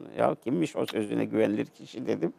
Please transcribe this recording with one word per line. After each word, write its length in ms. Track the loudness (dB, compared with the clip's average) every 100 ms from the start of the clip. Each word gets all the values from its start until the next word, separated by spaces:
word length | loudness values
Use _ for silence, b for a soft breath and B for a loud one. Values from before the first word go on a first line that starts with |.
| -8 2
Ya 160 | 2 2
kimmiş 320 | 0 0 0 0
o 100 | -2
sözüne 380 | -2 0 0
güvenilir 420 | 0 2 2 2 -4
kişi 400 | -8 -14 -8 -2
dedim. 260 | 0 0